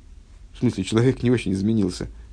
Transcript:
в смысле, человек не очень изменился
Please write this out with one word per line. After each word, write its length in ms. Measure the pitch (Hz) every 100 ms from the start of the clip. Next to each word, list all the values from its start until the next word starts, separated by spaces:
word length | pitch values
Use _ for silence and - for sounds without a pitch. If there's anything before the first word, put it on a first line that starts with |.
| - - - - -
в 60 | -
смысле, 240 | 123 98
человек 400 | 90 110 131 123
не 60 | 120
очень 220 | 117 -
изменился 560 | 98 104 113 92 - - - -